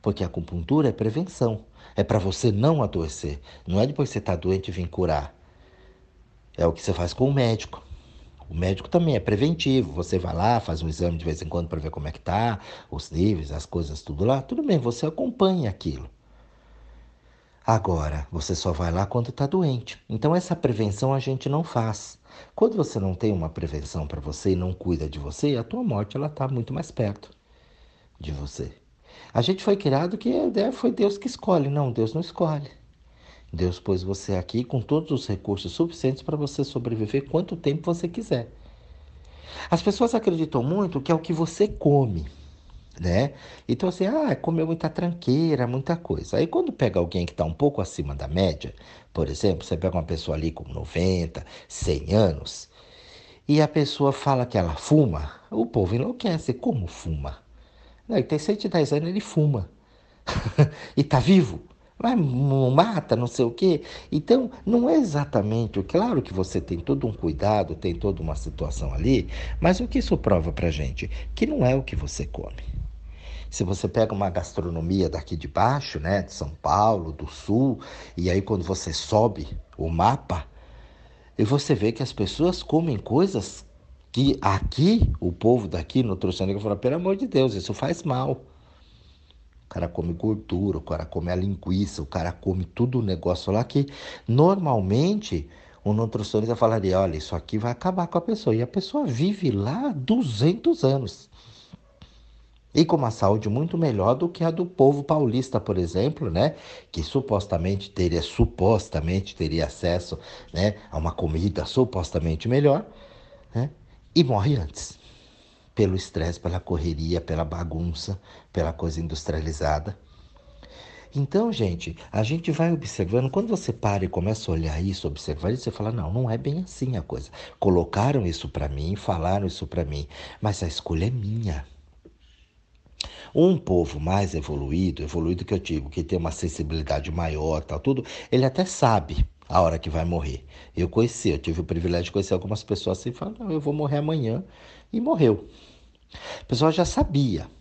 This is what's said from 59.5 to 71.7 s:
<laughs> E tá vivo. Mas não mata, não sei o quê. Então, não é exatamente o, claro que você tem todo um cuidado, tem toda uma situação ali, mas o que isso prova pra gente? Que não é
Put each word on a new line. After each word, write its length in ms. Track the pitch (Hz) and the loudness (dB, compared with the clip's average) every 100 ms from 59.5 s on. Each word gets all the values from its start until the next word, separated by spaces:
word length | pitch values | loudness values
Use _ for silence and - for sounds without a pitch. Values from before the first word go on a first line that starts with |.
| 123 95 - _ _ _ _ | 2 -4 -12 _ _ _ _
<laughs> 720 | - - 113 - 147 - - - | -6 -4 -2 4 4 4 -6 0
E 60 | |
tá 160 | 143 135 | 4 4
vivo. 440 | 120 190 127 82 - _ _ _ | 8 6 6 -2 -12 _ _ _
Mas 160 | 233 247 | 0 2
não 520 | 147 123 139 135 131 | 2 2 2 4 6
mata, 440 | 135 208 196 - | 6 6 2 0
não 120 | 113 120 | 0 0
sei 180 | - | 2
o 60 | 120 | 0
quê. 320 | 117 190 165 - - - | 4 4 4 -2 -16 -4
Então, 400 | 151 - 247 240 - | -4 4 4 4 -6
não 240 | - 240 247 | 2 4 6
é 60 | |
exatamente 840 | 320 233 147 139 117 101 113 113 101 | 4 4 0 2 2 2 0 0 -2
o, 60 | |
claro 380 | 95 165 233 175 | 0 2 2 0
que 100 | - | 0
você 260 | 92 90 92 | -2 -2 -2
tem 220 | - 85 | -4 -6
todo 260 | 85 139 123 | -2 0 -2
um 60 | |
cuidado, 600 | 104 85 73 98 107 85 | -2 -4 0 2 2 0
tem 200 | 80 95 | -2 -4
toda 280 | 85 101 90 | -2 -2 -2
uma 120 | 82 | -4
situação 600 | 73 80 - 73 - 69 | -6 -8 -6 -6 -4 -4
ali, 340 | 65 92 131 - - - - | 0 2 2 2 -6 -6 0
mas 200 | 165 185 | 2 2
o 60 | 240 | 0
que 120 | 277 | -2
isso 180 | - 165 | 2 0
prova 340 | - 92 80 | 4 2 2
pra 200 | - 85 | 0 -2
gente? 400 | 76 69 65 - - - | 0 -4 -4 -6 -8 -8
Que 100 | - | -2
não 180 | 233 294 | 0 4
é 120 | 127 | 4